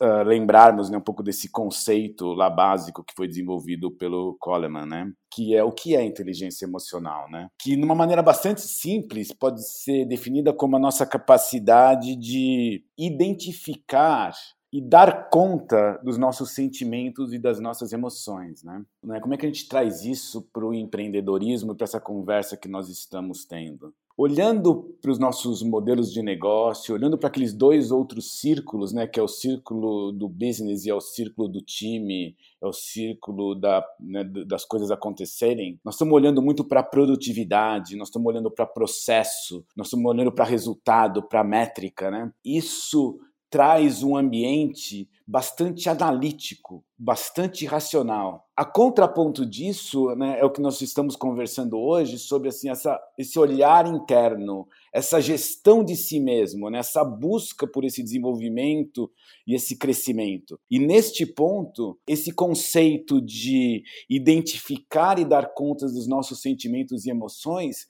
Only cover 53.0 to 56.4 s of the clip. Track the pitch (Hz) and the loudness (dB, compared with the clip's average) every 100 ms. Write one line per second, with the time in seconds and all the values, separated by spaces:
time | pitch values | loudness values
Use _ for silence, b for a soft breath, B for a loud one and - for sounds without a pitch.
53 | - - 135 170 147 135 143 170 170 160 | -6 -12 -4 4 4 6 8 8 6 0
54 | - 120 117 107 101 95 - b b 127 | 2 4 4 2 -4 -8 -10 b b -4
55 | 135 165 139 151 - - 202 226 180 170 | 2 2 2 0 -4 4 8 8 6 -2
56 | - 156 131 120 | -2 0 2 2